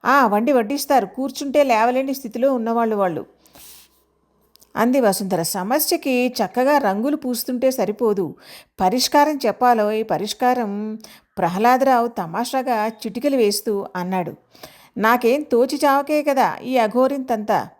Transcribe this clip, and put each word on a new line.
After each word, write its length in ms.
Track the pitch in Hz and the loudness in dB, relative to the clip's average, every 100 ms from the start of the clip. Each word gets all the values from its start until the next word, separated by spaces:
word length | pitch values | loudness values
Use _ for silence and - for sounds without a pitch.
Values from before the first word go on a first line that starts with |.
| - | 2
"ఆ, 220 | 277 233 | 4 4
వండి 240 | 208 240 | 2 2
వడ్డిస్తారు. 540 | 262 214 285 - 277 196 | 2 0 -4 2 2 0
కూర్చుంటే 580 | - 269 269 285 277 | -6 -8 -6 -2 2
లేవలేని 500 | 277 220 233 254 269 | 4 4 2 0 -2
స్థితిలో 400 | 262 226 240 262 | -6 -8 0 0
ఉన్నవాళ్ళు 420 | 254 226 226 226 208 | 0 0 0 0 0
వాళ్ళు," 300 | 190 160 - _ _ - - - _ _ _ _ _ _ _ _ _ - | 0 -2 -10 _ _ -20 -20 -20 _ _ _ _ _ _ _ _ _ -2
అంది 260 | 233 269 | 0 2
వసుంధర. 400 | 233 190 196 180 | 2 0 -2 -2
"సమస్యకి 880 | 165 202 185 285 302 349 285 247 247 | -2 -4 -2 -2 0 -2 0 0 0
చక్కగా 500 | 247 196 - 254 294 | -2 -4 0 2 2
రంగులు 380 | 208 196 254 302 | 2 0 -2 -2
పూస్తుంటే 560 | 254 233 - 247 262 | -4 -6 -4 0 0
సరిపోదు. 640 | 254 208 214 233 202 165 - - - - - | 0 -4 0 0 0 -4 -8 -20 -20 -20 -2
పరిష్కారం 580 | 185 247 - 294 294 294 233 | 0 0 2 2 2 2 -2
చెప్పాలో 460 | - 247 233 208 | 2 2 4 2
ఈ 120 | 220 | -2
పరిష్కారం," 960 | 220 160 208 - 247 254 214 202 214 220 - - _ - | -2 -4 -4 -2 0 0 -2 -6 -8 -10 -16 -20 _ -4
ప్రహ్లాదరావు 680 | 175 180 233 254 269 247 240 | -4 2 2 4 4 2 0
తమాషాగా 800 | 240 170 165 240 269 254 226 214 | -4 -6 -6 -4 -4 -2 -2 -2
చిటికలు 500 | 220 226 208 285 269 | -6 -10 -4 0 2
వేస్తూ 480 | 208 202 - 202 - 180 | 2 0 -4 -4 -4 -8
అన్నాడు. 380 | 180 185 156 - _ _ - - _ - | -4 -4 -4 -10 _ _ -20 -20 _ -2
"నాకేం 440 | 220 240 233 277 | 0 2 2 0
తోచి 340 | 302 233 254 285 294 | 0 0 2 0 2
చావకే 380 | 277 285 302 | 2 0 -2
కదా 320 | 294 277 196 - | 0 0 0 -2
ఈ 140 | - 254 | -2 0
అఘోరింతంతా 920 | 220 233 262 285 254 226 214 190 104 _ | 2 2 0 -2 -4 -4 0 -2 -2 _